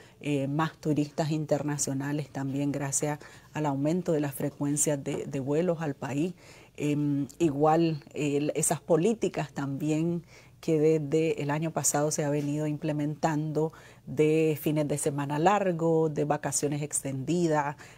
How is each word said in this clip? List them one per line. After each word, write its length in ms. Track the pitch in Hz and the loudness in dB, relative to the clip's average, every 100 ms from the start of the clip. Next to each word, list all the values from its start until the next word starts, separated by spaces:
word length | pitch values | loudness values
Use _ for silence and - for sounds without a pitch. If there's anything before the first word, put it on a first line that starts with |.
| - - | -20 -10
eh, 260 | 143 143 135 | -2 0 0
más 280 | 147 160 - | 0 -2 -2
turistas 540 | 160 143 147 - 151 | 0 0 0 -2 -2
internacionales 1000 | 156 151 147 147 147 - 135 139 147 143 | -2 0 -2 0 -2 -2 -2 -2 -4 -6
también 420 | 139 139 135 143 | -6 -4 -2 -2
gracias 460 | 139 139 139 147 147 - - - | -2 -2 -2 -2 -4 -10 -20 -10
al 120 | 156 151 | -4 -2
aumento 460 | 139 147 180 175 | 0 0 0 0
de 80 | 156 | 0
las 160 | 147 - | 0 -4
frecuencias 680 | 143 - 143 147 - 147 | -6 -4 -2 0 0 -2
de, 220 | 135 - - | -4 -6 -6
de 140 | 143 | -4
vuelos 420 | 131 147 180 160 | -2 0 0 0
al 140 | 160 - | -4 -6
país. 400 | - 139 180 - - - - - | -4 -2 -2 -4 -18 -20 -18 -4
Em, 500 | 147 147 147 143 135 - | -2 0 0 0 -2 0
igual, 640 | 165 135 156 165 165 151 - | 0 4 4 4 2 0 -6
eh, 380 | - 147 143 151 | -4 -2 0 0
esas 260 | - 160 156 | 0 0 0
políticas 720 | - 160 196 220 185 - 151 | 2 2 4 0 -2 -4 -6
también 680 | - 139 135 151 156 170 170 - - - - | -6 -6 -4 -2 0 0 -2 -8 -20 -20 -8
que 180 | - 160 | 0 4
desde 640 | 156 160 143 160 160 - | 4 4 2 0 2 0
el 100 | 143 | -2
año 200 | 151 160 | -2 -2
pasado 400 | 156 139 147 151 | -2 0 2 2
se 140 | 151 147 | 0 0
ha 40 | |
venido 380 | 147 143 147 151 | 0 0 -2 -2
implementando 1040 | 147 160 147 147 151 165 151 156 151 160 - - - - | -2 -2 -2 -2 -2 0 0 -2 0 -2 -4 -20 -20 -4
de 540 | 135 151 156 160 147 | 2 4 4 2 2
fines 280 | 160 151 147 | 0 0 0
de 80 | 147 | -2
semana 420 | 156 143 143 147 | -2 -2 -2 2
largo, 720 | 175 208 196 165 165 160 160 | 4 4 2 0 2 4 2
de 160 | 147 147 | 2 0
vacaciones 560 | 147 143 - 143 147 | 0 -2 -2 -2 -2
extendidas, 960 | 151 - 139 135 131 175 170 151 143 - - | -4 -6 -4 -4 -2 2 2 2 0 -4 -14